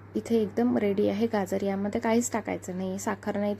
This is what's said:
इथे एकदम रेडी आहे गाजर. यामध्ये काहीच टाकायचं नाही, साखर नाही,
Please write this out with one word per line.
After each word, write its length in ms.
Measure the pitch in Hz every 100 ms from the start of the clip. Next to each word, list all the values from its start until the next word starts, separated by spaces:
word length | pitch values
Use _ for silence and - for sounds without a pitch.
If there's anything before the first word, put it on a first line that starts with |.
| -
इथे 220 | 214 - 233
एकदम 400 | 202 - 240 240
रेडी 320 | 208 196 208
आहे 180 | 196 233
गाजर. 360 | 208 190 196
यामध्ये 380 | 196 196 202 233
काहीच 320 | 233 226 240
टाकायचं 440 | 226 202 180 - 185
नाही, 220 | 190 196
साखर 380 | 214 196 - 202
नाही, 180 | 208